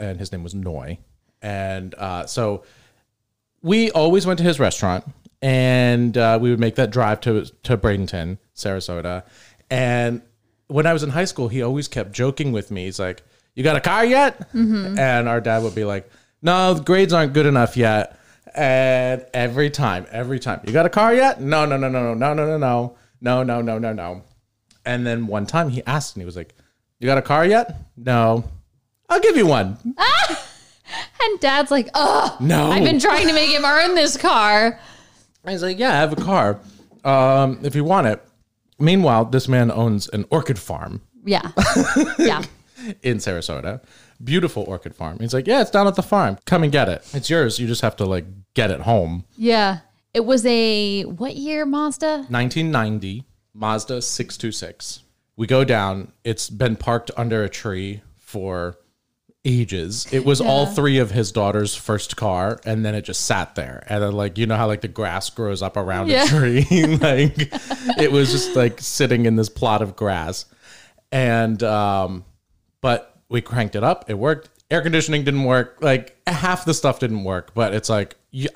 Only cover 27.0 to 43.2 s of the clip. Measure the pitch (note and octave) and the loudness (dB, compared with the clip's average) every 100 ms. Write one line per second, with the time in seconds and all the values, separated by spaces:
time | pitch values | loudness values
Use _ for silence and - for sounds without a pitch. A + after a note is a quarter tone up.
27 | B2 C3+ - D3 F3 A3 A3+ D#3+ - - | 0 0 2 2 4 4 2 -6 -18 -10
28 | B2 A#2+ A2+ A2+ A#2 - - _ _ _ | 0 2 4 2 -2 -12 -20 _ _ _
29 | - F4 A4 E4 F#3 C3 G2 G#2 A#3 C4+ | -2 2 4 6 4 4 0 -4 -8 -2
30 | G#4+ D#5+ G5 D#4+ - - _ _ - - | 2 2 0 -4 -10 -20 _ _ -16 -14
31 | - - A4+ G4+ C#4 C#4 C#4+ C#4 A3 - | -12 -4 -2 0 2 2 2 0 0 0
32 | G3 - - - C3+ D#3 - - - D4+ | 2 2 0 0 0 2 2 4 4 4
33 | D4+ - E4 D#4 D4+ D4 C#4+ D4 F4 F4+ | 4 4 4 4 2 2 2 4 4 4
34 | D4 - E4+ C4 G#3 G#3 A3+ A#3 - - | 2 2 2 4 4 4 4 0 -10 -20
35 | _ _ _ _ - F#3+ F3+ F#3 B3+ C#3+ | _ _ _ _ -8 -4 -4 0 2 2
36 | D#3 D3+ F3 F#3+ G#2 G#2 - - _ _ | 2 0 0 2 2 0 -8 -20 _ _
37 | C#3 C3+ C3 C3+ C3+ B2+ C#3 C3 D3+ F#3+ | 2 4 6 4 2 0 -4 -2 2 2
38 | B2+ G#2 - _ _ _ _ - D3+ F#3+ | 2 0 -6 _ _ _ _ 0 4 4
39 | E3 A2+ A2+ B2+ B2+ B2+ A#2 A2 A#2 G#2 | 6 4 4 0 2 2 2 2 0 0
40 | - G#2 G2 D#3+ - G#2+ - D2+ - G#2+ | -2 -6 -2 -2 0 -4 -6 -10 -10 -12
41 | - _ G3 G3 E3+ - - - - - | -16 _ -2 -2 -2 0 2 2 2 2
42 | - - D#4+ D3+ - - _ - A#3+ G3 | 0 0 0 0 -6 -14 _ -16 -14 -6
43 | C3 A2 | -4 -2